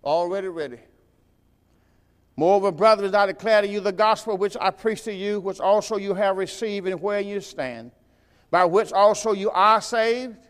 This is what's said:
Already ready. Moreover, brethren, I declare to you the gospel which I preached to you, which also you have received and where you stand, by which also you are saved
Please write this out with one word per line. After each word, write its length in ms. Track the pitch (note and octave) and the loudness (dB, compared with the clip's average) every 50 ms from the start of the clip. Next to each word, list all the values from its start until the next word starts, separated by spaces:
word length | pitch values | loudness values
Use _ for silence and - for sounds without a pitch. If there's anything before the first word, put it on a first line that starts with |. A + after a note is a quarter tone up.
| - | -2
Already 440 | C#3 D3+ E3+ F3 F3 F#3 G3 F#3+ | -2 -2 -2 -2 -2 -4 -6 -6
ready. 320 | F#3+ E3+ E3 D3+ C3+ A#2+ A#2 _ _ _ _ _ _ _ _ _ _ _ _ _ _ _ _ _ _ _ _ _ _ _ _ _ _ _ _ _ _ _ | -8 -8 -8 -10 -10 -12 -18 _ _ _ _ _ _ _ _ _ _ _ _ _ _ _ _ _ _ _ _ _ _ _ _ _ _ _ _ _ _ _
Moreover, 360 | - D3+ F3 G3+ G3+ F#3+ G3+ | 0 2 4 4 4 2 0
brethren, 440 | E3+ D3 G3 A3 A3 G3+ G3+ G3 F#3+ | 0 4 4 4 4 4 2 0 2
I 100 | G#3 G3+ | 2 2
declare 360 | G3 F#3 - - A3+ A3 G#3 | 2 -2 -4 0 2 4 4
to 60 | G#3 | 2
you 120 | G3+ G3+ G#3 | 0 -4 -4
the 120 | F#3 G#3 | -4 -4
gospel 460 | F#3+ F3 G#3+ G#3+ A3 G#3 - A3+ G#3 | 0 2 2 2 2 0 -2 -6 -4
which 180 | F3+ G3+ G3+ - G#3 | -2 -2 -4 -4 -2
I 100 | - G3 | -4 -4
preached 360 | F#3+ - - A3 G#3+ - - | -4 -2 -4 -4 -4 -4 -8
to 80 | A3+ G3+ | -10 -8
you, 260 | F#3 G3 G#3 G#3 G#3 | -6 -6 -4 -6 -4
which 200 | F3 G3 F#3 - | -6 -8 -8 -2
also 380 | - F#3+ G#3 G#3+ - - A3+ | 0 2 2 2 0 -2 -6
you 160 | G3+ G3 G3 F#3+ | -6 -4 -4 -2
have 240 | F#3 G#3 G3 G3 | 0 0 0 0
received 500 | F#3+ F#3+ F3+ - - A#3 G#3+ G3+ G3+ F3 | -2 -4 -6 -6 -8 -6 -6 -6 -4 -4
and 140 | F#3+ F#3+ E3 | -6 -6 -4
where 180 | E3 G#3 G3+ G3+ | -4 -4 -4 -4
you 220 | G3+ G3+ G3+ G3+ | -4 -6 -8 -10
stand, 500 | F#3+ - - - C#3 B2+ A#2+ A2+ A2+ A#2+ _ _ _ _ _ _ _ _ _ _ _ _ | -10 -10 -10 -8 -8 -8 -8 -12 -16 -18 _ _ _ _ _ _ _ _ _ _ _ _
by 120 | - F3 F3+ | 2 4 4
which 280 | F3 E3 G#3 A3 - - | 6 4 2 0 2 2
also 380 | F#3+ G3+ G#3 G#3 - - A3+ | 4 6 6 4 2 0 -2
you 180 | G#3 G3 G3 G#3+ | -2 0 -2 -2
are 320 | - F3+ G3 G#3+ A3 G#3+ | 2 4 4 6 4 4
saved 560 | - - A#3+ A3+ A3 A3+ A#3 B3 B3+ B3+ G#3+ _ _ | 0 -2 -2 0 0 0 0 -2 -4 -12 -14 _ _